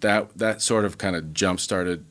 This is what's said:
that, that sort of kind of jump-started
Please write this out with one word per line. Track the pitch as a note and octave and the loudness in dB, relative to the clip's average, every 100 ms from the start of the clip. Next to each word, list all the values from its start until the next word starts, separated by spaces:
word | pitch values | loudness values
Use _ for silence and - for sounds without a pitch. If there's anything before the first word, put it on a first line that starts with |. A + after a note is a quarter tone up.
that, | G#2 G#2 - - | 2 2 0 -2
that | A2 G#2+ | -2 0
sort | - A2+ | 0 2
of | G#2 - | 0 -2
kind | G2 F2 | -2 -2
of | D#2 | -4
jump-started | D2+ G2 F2+ - G2 F2+ F2 - | 0 0 2 -2 -2 -2 -4 -8